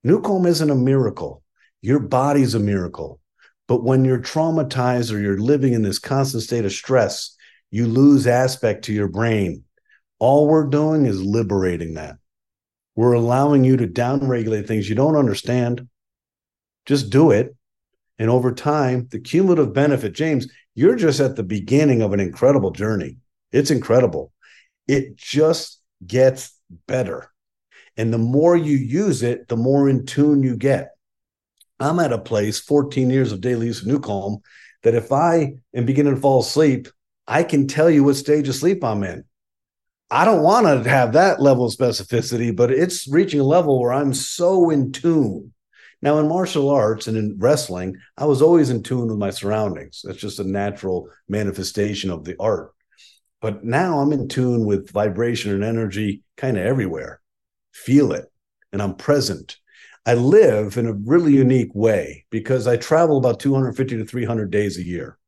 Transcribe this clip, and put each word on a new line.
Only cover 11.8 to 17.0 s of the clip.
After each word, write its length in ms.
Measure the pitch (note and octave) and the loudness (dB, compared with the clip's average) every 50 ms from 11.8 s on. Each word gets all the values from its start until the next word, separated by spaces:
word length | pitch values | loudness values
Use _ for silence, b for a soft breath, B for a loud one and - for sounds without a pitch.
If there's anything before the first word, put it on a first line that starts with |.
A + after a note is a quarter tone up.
| E2+ E2 D#2+ | -6 -8 -10
that. 220 | D#2 D#2 D2+ C#2 _ _ _ _ _ _ _ _ _ _ _ _ _ _ _ _ | -10 -12 -14 -16 _ _ _ _ _ _ _ _ _ _ _ _ _ _ _ _
We're 180 | - A2+ B2 A#2+ | 0 2 4 4
allowing 520 | A#2+ A#2 A#2 B2 C3 C#3 D3 D3 C#3 C3 | 2 2 0 2 2 2 4 4 4 6
you 100 | C3 C3 | 4 4
to 100 | B2+ A#2+ | 2 2
downregulate 800 | G2 E2+ B2+ B2 B2 C3+ C#3+ C#3 C3 B2+ A#2 A2+ A2 A2 G#2 G2 | -2 -2 -4 -2 -2 -2 -2 -2 -2 -2 -2 -2 -2 -4 -4 -4
things 220 | - A2+ G#2+ F#2+ G2 | -4 -4 -4 -2 -2
you 60 | G#2+ | 0
don't 220 | A2+ C#3 D3+ D#3 | 0 2 2 2
understand. 680 | D3+ C#3 A#2 G2 - - - B2 B2 A#2+ A#2+ B2 - B2+ - _ _ _ _ _ _ _ _ _ _ _ _ _ _ _ _ _ _ _ | 2 2 0 0 -4 -4 -4 -2 -2 -2 -2 -4 -6 -8 -18 _ _ _ _ _ _ _ _ _ _ _ _ _ _ _ _ _ _ _
Just 240 | - C#3 C#3+ | -2 -2 -2